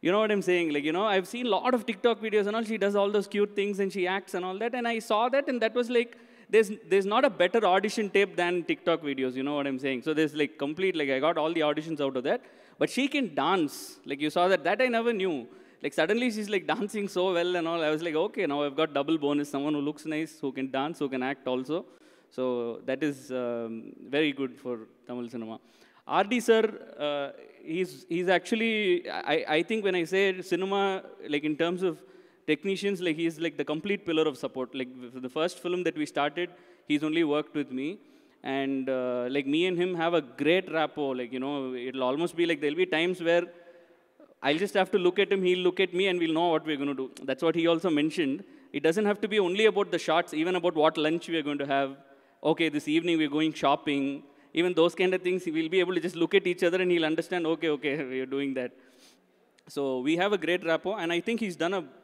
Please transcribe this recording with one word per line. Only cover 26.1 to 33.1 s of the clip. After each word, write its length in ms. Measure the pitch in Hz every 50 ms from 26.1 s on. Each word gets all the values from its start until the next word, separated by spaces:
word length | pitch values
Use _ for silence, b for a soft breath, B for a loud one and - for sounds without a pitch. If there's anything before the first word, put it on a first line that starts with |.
| 139 165 196
D 160 | 202 240 240
sir, 220 | - - 226 220 220 214 208 - - - - - 147 147
uh, 200 | 143 143 143 139 - - - - - - -
he's, 420 | 151 160 180 185 160 143 135 - -
he's 220 | 165 175 180 180
actually, 800 | 185 175 175 - 233 220 226 226 220 214 214 185 180 175 - -
I, 280 | - 87 - - 147 160 117 - 156 156
I 60 | 170
think 200 | - 226 220 196
when 120 | 196 185
I 100 | 180 165
say 360 | 160 185 190 196 196 185 185
cinema, 640 | 180 - 180 165 185 196 196 202 196 196 190 190 - - - - - -
like, 160 | 147 151 151
in 120 | 151 156 135 160
terms 200 | 170 180 180 190
of 180 | 185 160 151 - B B B B B B B B -
technicians, 520 | 156 151 - 196 196 180 196 202 202 170 180
like, 100 | 175